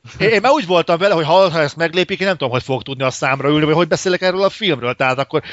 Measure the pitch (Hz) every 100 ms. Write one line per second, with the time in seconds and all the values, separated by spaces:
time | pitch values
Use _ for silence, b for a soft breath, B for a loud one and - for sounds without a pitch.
0 | - - 196 214 240 302 175 180 160 170
1 | 202 165 151 180 190 160 143 151 165 175
2 | 175 190 190 175 135 127 - 131 104 127
3 | 131 - 143 135 139 151 151 156 170 185
4 | 190 180 185 185 196 - 208 135 120 123
5 | 131 127 135 156 -